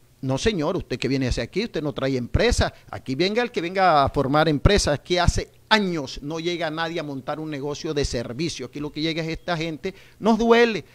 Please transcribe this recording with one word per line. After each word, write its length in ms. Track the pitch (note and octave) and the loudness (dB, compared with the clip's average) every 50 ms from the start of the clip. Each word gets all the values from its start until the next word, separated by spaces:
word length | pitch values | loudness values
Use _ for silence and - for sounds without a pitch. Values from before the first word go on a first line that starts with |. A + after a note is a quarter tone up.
| _ _ _ _ | _ _ _ _
no, 180 | - C3 C3+ C3+ | -4 -2 -2 0
señor, 380 | - A3+ A3 E3 C#3+ E3+ G3 | 0 0 0 0 0 0 -2
usted 200 | D#3 - - C3 | -2 -4 -6 -4
que 100 | A#2+ - B2 | -2 -2 0
viene 180 | C#3 C3+ C3+ | 0 0 0
hacia 160 | A#2+ - C3 A#2+ | 0 -2 -2 -4
aquí, 220 | - - F3+ A#3 | -4 -4 -4 -4
usted 180 | A3+ - D#3+ D3+ | -4 -4 -4 -4
no 100 | D3 - | -4 -4
trae 220 | - C3+ C3+ C3+ | -2 -2 -2 -2
empresa. 580 | B2 A#2+ - - - G#3+ A#3+ - - G3+ E3 - - - - | -2 0 0 2 2 4 4 2 2 0 0 -2 -8 -14 -16
Aquí 240 | - - - - C3+ | -14 -10 -8 -4 -2
venga 300 | C3+ F3 G3 G#3+ A#3+ A#3+ | 0 0 0 0 0 -2
el 80 | A#3 | -2
que 100 | - G3 | -2 -4
venga 440 | D#3+ E3+ F#3+ G3 F#3+ F3+ D#3 C#3+ C3+ | -4 -2 0 2 4 6 6 6 4
a 40 | A#2+ | 4
formar 380 | - C#3+ C3+ B2+ C#3+ D3+ D#3+ | 2 0 0 2 2 4 4
empresas, 520 | E3 D3+ C3 - - G#2 G2 - - D3 - | 4 4 4 4 4 4 4 4 2 0 -2
que 180 | - - F3 F3 | -2 -2 0 2
hace 320 | F3 F3 - F3+ - - _ - _ - | 2 2 2 0 -2 -8 _ -18 _ 2
años 500 | A3 G#3+ G3+ F#3 E3+ D#3 C3+ A#2+ - - C#3+ | 2 2 2 2 -2 -2 -4 -6 -10 -10 -10
no 160 | C#3+ E3 E3 | -8 -8 -6
llega 320 | E3 F3 F3 E3 E3+ D#3 | -4 -4 -4 -4 -4 -4
nadie 280 | D#3 D#3+ E3 E3 E3+ E3 | -4 -4 -4 -4 -4 -6
a 40 | D3+ | -6
montar 360 | D3 C3+ C3 B2+ D3+ D3+ D3+ | -6 -8 -8 -6 -8 -8 -6
un 120 | D#3 D#3 | -6 -8
negocio 420 | D3+ C3+ C3+ D3 D3 - - D#3 D3+ | -8 -6 -6 -6 -6 -6 -6 -4 -2
de 120 | C#3+ C3+ | -2 -2
servicio. 600 | - - A#2+ A#2 A#2 A#2 C3 E3+ D3+ - - A#2+ | -2 -4 -4 -6 -6 -6 -6 -4 -4 -6 -8 -10
Aquí 140 | - - D3 | -12 -10 -10
lo 120 | D3 D3 | -10 -8
que 100 | - D3+ | -6 -4
llega 200 | D3+ D#3+ D3+ E3 | -4 -4 -2 -4
es 60 | D#3+ | -4
esta 280 | D#3+ D#3+ - - F3+ F3 | -6 -6 -6 -4 -4 -4
gente. 380 | D#3 E3 E3 D#3+ - - F#3+ F#3 - - - - | -2 -4 -4 -6 -6 -8 -10 -10 -12 -16 -20 -10
Nos 220 | - F3 A3 A3+ G3+ | -2 2 2 2 4
duele, 460 | A#3 A#3 A#3 A#3 A#3+ A#3 G#3+ D#3+ - - | 4 6 6 6 6 4 2 -2 -8 -12